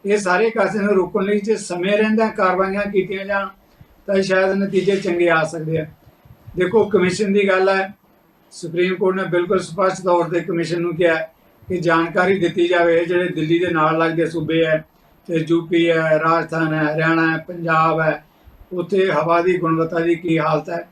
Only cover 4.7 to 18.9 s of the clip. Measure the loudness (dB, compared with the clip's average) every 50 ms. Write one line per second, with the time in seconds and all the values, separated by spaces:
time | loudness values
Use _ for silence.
4.7 | 0 0 2 2 0 0 0 -2 0 2 2 2 4 2 0 -2 -4 -6 -4 -4
5.7 | -4 -4 -4 -6 -12 _ _ -20 _ _ _ -20 -20 _ _ -12 -4 -2 -2 2
6.7 | 4 2 2 4 2 2 2 2 0 -2 0 2 2 2 2 2 2 2 2 2
7.7 | 2 0 -2 -4 -8 _ _ _ _ _ _ _ _ _ _ _ -18 -14 -12 -6
8.7 | -2 0 0 0 0 0 0 0 0 0 -4 0 0 0 0 2 0 -2 -2 -4
9.7 | -2 0 0 0 0 0 0 2 2 2 2 0 -2 -4 -2 -2 -2 -2 -2 -2
10.7 | -2 -2 -2 -2 0 2 2 2 2 0 -4 -8 _ _ _ _ _ _ -8 -6
11.7 | -6 -2 0 2 2 2 0 0 0 0 2 2 2 2 0 -2 0 0 0 2
12.7 | 2 2 2 2 2 2 0 0 -2 -2 -2 -2 -4 -4 -2 0 0 0 0 0
13.7 | 0 0 0 0 2 0 0 0 0 0 -2 -2 -2 -6 -4 -2 0 0 2 2
14.7 | 0 -2 -4 _ _ _ _ _ _ _ _ -4 -4 -4 0 0 0 0 0 0
15.7 | 0 2 2 2 2 2 2 2 2 2 2 2 0 0 -2 -4 -4 -4 -2 -2
16.7 | 0 -2 -2 -2 0 0 0 0 2 2 2 0 0 -4 -6 -10 -12 -8 -4 0
17.7 | 2 2 2 2 0 0 0 0 -2 -2 -10 _ _ _ _ -20 -20 _ -16 _
18.7 | -8 -8 -4 -2